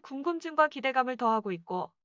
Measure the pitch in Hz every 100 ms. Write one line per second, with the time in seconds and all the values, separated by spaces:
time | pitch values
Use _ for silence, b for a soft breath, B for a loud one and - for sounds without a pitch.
0 | - 269 302 330 339 311 302 277 262 254
1 | 247 247 240 220 214 175 - 180 - _